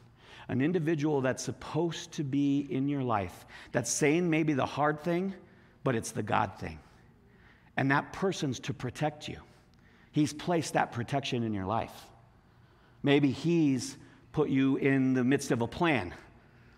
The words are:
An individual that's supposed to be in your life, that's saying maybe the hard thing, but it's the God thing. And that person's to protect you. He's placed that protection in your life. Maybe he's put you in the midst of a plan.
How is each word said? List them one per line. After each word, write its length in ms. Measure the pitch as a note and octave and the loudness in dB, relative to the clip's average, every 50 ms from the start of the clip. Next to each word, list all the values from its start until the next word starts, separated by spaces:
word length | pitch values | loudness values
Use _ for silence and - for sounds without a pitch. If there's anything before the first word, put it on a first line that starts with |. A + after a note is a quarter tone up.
| - - - _ - - - - - - | -20 -20 -20 _ -20 -20 -20 -20 -10 -4
An 120 | A2 A#2+ | -2 0
individual 600 | C3 D#3 F3+ F#3 D#3 D3 E3+ D3+ C#3+ D#3+ D3+ C#3 | 0 0 0 0 0 0 0 0 0 0 0 2
that's 220 | B2+ C3 B2 - - | 2 0 0 -2 -4
supposed 680 | - A#2+ - - - - D3+ E3+ E3+ E3 - - - - | -8 -8 -10 -10 -6 -2 -2 -2 -2 -2 -6 -12 -12 -8
to 120 | - D#3 | -6 -6
be 420 | C3+ C3 C#3 C#3+ C#3+ C#3 C#3+ D3 C#3+ | -2 0 0 2 2 2 0 0 -2
in 200 | - C3+ C3+ C#3+ | -4 -2 -2 0
your 140 | C#3+ C#3+ C3 | -2 -2 0
life, 440 | B2 A2+ G#2 G2 F2+ - - - - - - - - | 0 0 0 -2 -4 -8 -14 -20 -20 -20 -20 -20 -4
that's 200 | - - B2+ - | -2 -2 -2 0
saying 380 | - - D#3 C#3 D3 E3+ F3+ F3 | 0 2 4 4 4 4 4 2
maybe 240 | D#3 D#3 E3 D#3 D#3 | 2 2 2 2 2
the 140 | B2+ B2 | 0 0
hard 340 | A#2+ - - C#3+ D3+ D#3 D3+ | -2 0 0 0 0 0 0
thing, 340 | - F3 E3+ F3 F#3 G3 F#3+ - - - - - - - - - - | -2 -2 -2 0 -2 -4 -6 -10 -16 -20 -20 -20 -20 -20 -20 -4 -2
but 100 | C#3 B2+ | 0 0
it's 160 | A2+ G#2+ - | 0 -2 -4
the 120 | - - G#2+ | -6 -6 -4
God 360 | G#2 G#2+ G#2+ G#2+ G2+ G2 - | 0 2 2 2 0 -2 -8
thing. 200 | - F2+ D#2+ D#2 - - - - - - - - - - - - - - - _ _ - _ | -10 -10 -10 -12 -16 -20 -20 -20 -20 -20 -20 -20 -20 -20 -20 -20 -20 -20 -20 _ _ -8 _
And 140 | - B2+ C3+ | 0 2 4
that 220 | C#3 C#3 - - - | 4 2 2 -2 -6
person's 480 | - - G3 E3+ - - C#3+ B2 - | -2 -2 -2 0 0 -2 -4 -4 -4
to 140 | - - A#2 | -6 -8 -8
protect 540 | - - B2+ - - D3+ D3+ D3 - - - | -6 -6 -8 -4 -2 -2 -2 -2 -4 -12 -12
you. 100 | - D2+ - - - - _ _ _ - - - - - - - | -12 -12 -14 -20 -20 -20 _ _ _ -20 -20 -20 -20 -20 -20 -4
He's 220 | _ D3 D3+ C3+ D3 | _ 0 2 2 0
placed 420 | D3+ - - F3 E3 - - - | -6 -4 0 0 0 0 0 0
that 180 | D#3+ B2 - - | 0 0 0 -2
protection 500 | A#2+ A#2 - C#3 C#3 C3 - - B2 A#2 | -6 -4 -2 -2 -2 -2 -2 -2 -2 0
in 120 | A2+ G#2+ | 0 -2
your 100 | G2+ F#2 | -2 -2
life. 300 | F#2 G#2+ A2+ - - - - - - - - - - - - _ _ _ _ - _ _ _ _ - - - - | 0 0 -2 -2 -4 -10 -18 -20 -20 -20 -20 -20 -20 -20 -20 _ _ _ _ -20 _ _ _ _ -20 -20 -2 2
Maybe 280 | C#3+ C#3 D3 C#3+ C#3 | 4 4 6 6 4
he's 680 | B2 - - D#3+ E3+ E3+ D#3+ C#3+ C3+ B2+ B2 - - - - - - - - - - | 0 0 0 2 4 4 4 4 2 0 -2 -6 -12 -14 -20 -20 -20 -20 -20 -8 -2
put 160 | D#3 D3+ - | -2 0 2
you 280 | C3+ C3+ C3+ C3+ C3+ | 2 2 4 2 2
in 380 | - - C#3 C#3 C3+ C3 C3 C3 | 2 2 2 4 4 4 2 2
the 100 | B2+ B2 | 4 4
midst 260 | B2 C#3 C3+ C3+ - | 4 2 2 2 0
of 120 | D3+ A#2+ A#2 | 0 0 0
a 40 | |
plan. 460 | A2+ - - F3 E3+ D3+ A#2+ F#2 F2 - - - - - - - - - - - - - | -2 -2 0 2 2 2 2 0 -4 -8 -14 -18 -20 -20 -20 -20 -20 -20 -20 -20 -20 -20